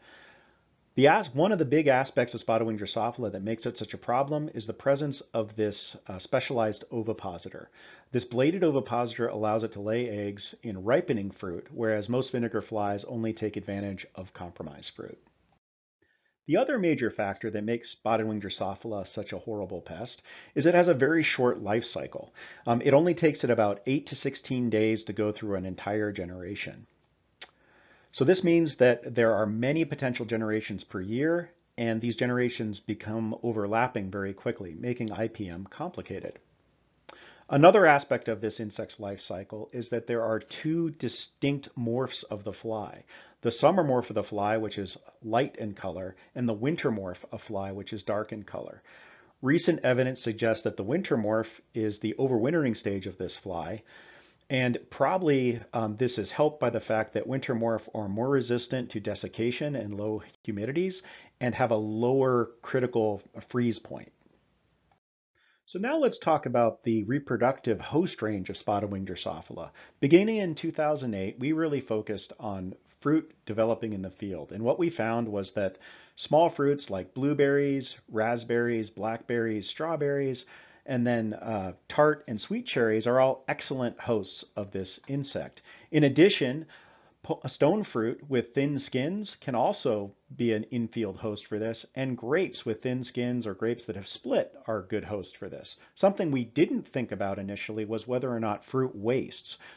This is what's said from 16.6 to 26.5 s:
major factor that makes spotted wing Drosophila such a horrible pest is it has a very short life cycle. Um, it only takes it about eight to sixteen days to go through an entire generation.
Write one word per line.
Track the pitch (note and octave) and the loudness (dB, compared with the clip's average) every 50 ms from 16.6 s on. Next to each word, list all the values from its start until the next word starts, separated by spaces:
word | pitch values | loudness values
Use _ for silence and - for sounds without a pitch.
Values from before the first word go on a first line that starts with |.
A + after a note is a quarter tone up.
| C4+ D#4 C#4+ | 2 2 0
major | A#3 F3+ E3 D3+ C3 B2 G#2 | 2 2 2 2 2 0 -2
factor | - - G#2 G2 G2 - - A2 | 0 -2 -2 -2 -4 -4 -6 -6
that | G#2+ G#2 G#2 | -4 -4 -2
makes | A2+ A#2 A#2 - - | -2 -4 -4 -6 -10
spotted | - - - G#2+ A2+ A2 A2 | -14 -6 -2 0 2 2 2
wing | A2 G#2+ G#2 | 0 -2 -4
Drosophila | G2+ F#2+ - - G2+ F#2+ G2 - - A#2 G#2+ G2+ F#2 | -6 -6 -6 -4 -4 -6 -6 -8 -8 -8 -6 -8 -8
such | - - A2+ G2 - | -8 -8 -10 -10 -8
a | G#2 F2+ | -8 -10
horrible | - A#2+ A2 G#2 G2 F2+ G2 E2+ | -8 -6 -6 -6 -6 -6 -8 -10
pest | - - E2 E2+ A#2 - - - - - - - - - - | -10 -10 -12 -10 -12 -12 -14 -18 -20 -20 -20 -20 -16 -8 -2
is | D3+ C3 | 2 4
it | E3+ F3 | 6 8
has | F3 F3 F3+ | 8 8 8
a | D#3+ | 6
very | B2 C3+ C#3+ D#3+ E3 D3 | 6 6 4 4 4 2
short | - - - B2+ A#2+ - - G#2 | 2 2 2 2 2 2 2 0
life | G2+ G#2+ A#2 A2+ | 0 0 0 0
cycle. | - - D#2+ C2+ - - - - - - - - - - - - | -2 -6 -8 -8 -8 -10 -12 -12 -14 -18 -20 -20 -20 -18 -6 0
Um, | A#2 A#2 A#2+ | 2 2 4
it | B2 C#3 C3+ | 6 8 8
only | C#3+ E3+ F3+ E3 | 8 8 6 2
takes | - E3 D#3 C#3+ - - | 4 4 2 2 2 2
it | B2 | 2
about | A#2 A2+ G#2+ G#2 G2+ - - | 4 4 4 2 2 -2 -2
eight | C3 C3+ D#3+ - | 0 0 0 -2
to | - C#3+ | -4 -8
sixteen | - - C#3 C3+ - - - C3+ B2+ B2 A#2 | -6 -6 -6 -6 -6 -8 -4 -2 -2 0 2
days | G#2+ G#2+ A2 A2 A2+ G#2+ - | 2 4 4 4 2 0 -4
to | - G2+ | -6 -4
go | G#2+ G#2+ G#2+ | -2 -2 -2
through | G#2 - A2 G#2 G2 | -2 -4 -4 -4 -4
an | F#2 F#2 | -4 -4
entire | F#2+ F2+ - - G2+ G#2 G#2+ G#2+ G#2 | -6 -8 -6 -4 -2 -2 0 -2 -2
generation. | G2 G2 F2+ F2 F2+ F2+ F2+ F#2 | -4 -6 -8 -8 -8 -10 -10 -8